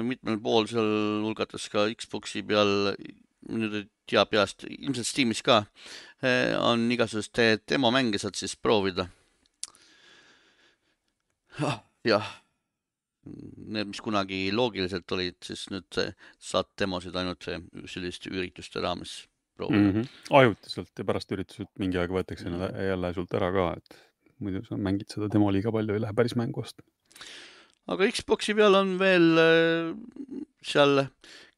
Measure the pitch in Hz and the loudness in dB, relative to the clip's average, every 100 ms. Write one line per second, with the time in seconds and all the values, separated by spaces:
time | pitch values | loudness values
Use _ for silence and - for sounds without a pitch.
0 | 120 127 110 107 123 117 107 117 107 107 | -2 -4 -4 -4 2 2 2 0 2 2
1 | 104 107 107 107 101 104 - 104 104 113 | 0 0 -2 -4 -6 -6 -4 0 0 -2
2 | - 107 - 107 98 104 104 101 101 - | -10 -10 -8 -8 0 4 4 4 0 -2
3 | - - _ _ - 113 107 107 101 _ | -12 -18 _ _ -8 -4 -4 -6 -10 _
4 | - 110 101 107 98 - - - 143 123 | 0 2 4 4 2 -2 -14 -10 -6 -4
5 | 110 - 117 107 - 113 104 _ - - | -4 0 0 0 4 4 2 _ -20 -20
6 | - - 131 127 123 104 - 117 117 120 | -20 -4 0 0 0 0 0 2 0 0
7 | 113 107 - - 113 107 - 143 123 131 | 0 -2 -4 2 2 2 0 0 2 2
8 | 123 101 104 - - - 131 107 95 90 | 0 -2 -4 -6 -8 -4 2 2 2 -2
9 | 90 _ _ _ _ _ - _ _ _ | -8 _ _ _ _ _ -18 _ _ _
10 | - - _ _ _ _ _ _ _ _ | -20 -20 _ _ _ _ _ _ _ _
11 | _ _ _ _ _ - 147 113 _ _ | _ _ _ _ _ -6 -6 -6 _ _
12 | 117 104 - - _ _ _ _ _ _ | 0 2 0 -14 _ _ _ _ _ _
13 | _ _ - - - 101 101 107 101 - | _ _ -18 -16 -16 -16 -8 -6 -6 -8
14 | 117 104 95 95 95 110 123 95 90 92 | -2 0 0 -2 -2 2 0 0 -4 -4
15 | - 95 90 - - 98 - 95 - 98 | -6 -4 -4 -8 -14 -12 -10 -10 -6 -4
16 | 98 - - _ - 92 - - 98 90 | -4 -6 -20 _ -4 -2 -2 -4 -4 -4
17 | 90 90 90 85 - 85 85 95 - 101 | -6 -6 -4 -6 -8 -10 -12 -16 -12 -8
18 | 90 - - 92 90 - - - 90 87 | -8 -10 -8 -6 -6 -10 -10 -6 -4 -4
19 | - - - _ _ - 92 101 101 107 | -8 -16 -18 _ _ -10 0 4 4 2
20 | 131 - - 143 123 95 - - 87 - | -4 -12 2 6 6 2 -10 -12 -12 -8
21 | 104 104 - 98 92 - 98 - 95 90 | -4 -4 -6 -8 -8 -10 -12 -4 -2 -2
22 | 87 92 90 92 90 87 95 104 95 92 | -2 -2 -4 -10 -8 -6 -6 -4 -4 -2
23 | 90 92 90 113 90 95 85 - _ - | -4 -4 -4 -2 0 2 0 -2 _ -20
24 | _ _ _ - 101 95 117 113 98 101 | _ _ _ -10 -6 -6 -6 -4 -2 -2
25 | - 107 104 104 104 98 110 110 107 104 | -4 -6 0 2 4 2 0 -2 -2 -2
26 | 104 107 120 123 127 135 - - _ _ | -2 0 0 0 -4 -6 -12 -18 _ _
27 | _ - - - - - _ _ - 180 | _ -20 -20 -18 -20 -20 _ _ -6 0
28 | 220 - - 214 - 214 214 196 190 180 | 0 0 -2 -2 0 4 6 6 4 2
29 | 190 180 165 165 165 165 165 165 165 220 | 4 6 6 8 6 6 4 2 -2 -8
30 | - - - - - _ - 147 143 139 | -14 -16 -12 -12 -14 _ -2 4 6 4
31 | 135 _ - - - | 0 _ -20 -20 -20